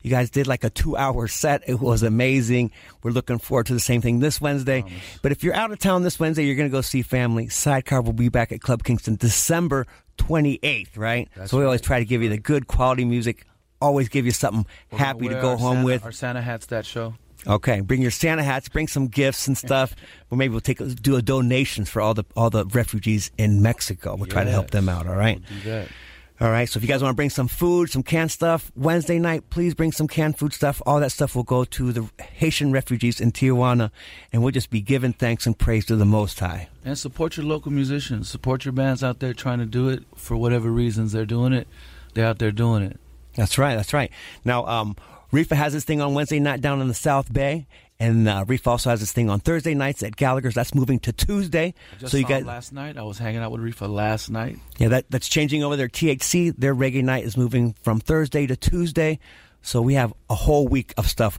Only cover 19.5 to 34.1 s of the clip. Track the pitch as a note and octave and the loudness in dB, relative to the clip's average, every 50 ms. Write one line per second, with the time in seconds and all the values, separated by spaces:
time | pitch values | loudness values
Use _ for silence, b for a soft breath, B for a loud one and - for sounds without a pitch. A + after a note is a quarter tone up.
19.5 | C3+ - - B2+ C#3 C3+ C3 B2+ - B B B B B B _ A#2+ B2+ C3+ C3 | -2 -2 0 0 2 2 2 0 -4 B B B B B B _ 0 0 0 0
20.5 | A2+ A2+ - - B2+ - - C3+ B2 A#2+ G#2+ C3+ C#3 B2 A2+ C3 C3+ C3+ B2 A#2+ | 0 -2 -2 -2 -2 -2 -4 -8 -6 -2 0 2 2 2 2 2 2 2 2 2
21.5 | B2+ C3 C3+ - - - G2+ - - A2 G#2+ A2 A2 G#2 G2+ _ - A2+ A#2 A#2 | 2 2 0 0 -2 -4 -6 -2 -2 0 0 2 0 0 -4 _ 0 2 2 2
22.5 | A2 A2 F#2+ G2 G#2+ A#2+ A2+ - - G#2+ - A2 G#2+ G#2 - - - - A2 G#2 | 2 2 0 2 0 0 0 0 -4 -2 0 0 0 0 -2 -4 -2 0 2 4
23.5 | G2+ G2+ G#2 A2+ A#2+ - - - G2 - - F#2+ G2 F#2+ G2 - - F#2 G2 G2+ | 6 6 6 4 4 0 -4 -8 -8 -8 -8 -8 -6 -6 -8 -4 -2 0 0 2
24.5 | G2+ G#2 - - - G#2 F#2+ F#2 F2+ F2 E2 F2+ F2+ F#2+ G#2 A2+ F#2+ D#2 F2+ - | 2 0 0 0 0 0 2 2 0 -2 -4 -4 0 0 2 0 0 -2 -8 -14
25.5 | G2+ G2+ G2 G#2+ A2+ A2 F2 B B B B B B B B B B - A#2 A2+ | -14 -10 -8 -6 -6 -6 -8 B B B B B B B B B B -2 0 2
26.5 | A2+ A#2 B2 A2+ - A2 A2 A#2 C#3 C3 C#3 C3+ B2 C3 D3 C#3 - - B2+ A#2+ | 2 2 0 -2 -2 -4 0 0 0 2 2 0 0 0 -2 -2 0 -2 -2 -2
27.5 | - - E3+ F3 F3 F3 E3+ - - C3 C3 - E3 D#3+ E3 D3+ - - E3 E3 | -2 0 2 2 4 4 2 0 -2 -4 -2 0 0 0 0 0 -2 0 2 2
28.5 | E3 E3 - - - B2 C3+ D#3+ E3 F3 D3 - E3+ E3+ E3+ E3+ D#3+ D3+ - _ | 2 0 -2 -8 -8 -2 0 2 2 2 2 2 0 2 2 0 0 -2 -4 _
29.5 | - F3 F3 F3 D#3 - D#3+ D#3+ - - D#3 D3 - D#3+ D#3 D#3 D3 - D3 D3 | -2 0 0 0 0 0 0 -2 0 -2 -4 -2 0 0 0 0 0 -2 -4 -4
30.5 | - - D3+ C#3+ C3+ - - - C#3+ D3 D3 B2+ - - D3 C3 - B2+ A#2 - | -2 0 -2 -2 -2 -2 0 2 2 2 2 0 0 -2 -2 -2 -2 -4 -2 0
31.5 | B2+ B2+ B2+ - - - C3 B2 A#2 A#2+ A2 G#2+ _ - - - - - E3 D#3+ | 0 0 0 -2 -4 -4 -2 -2 -2 -2 -4 -6 _ -18 -20 -18 -4 -2 0 0
32.5 | D3+ - D3 C#3 C3 C3+ - - B2+ A2+ A#2+ A#2+ A#2 - G#2+ A2+ - - C#3 C3 | 0 2 0 2 2 0 0 -2 -2 0 2 0 0 2 0 0 2 2 2 2
33.5 | B2+ B2 B2+ B2+ B2 A#2+ A2+ G#2+ B B B B | 4 4 4 4 4 2 2 0 B B B B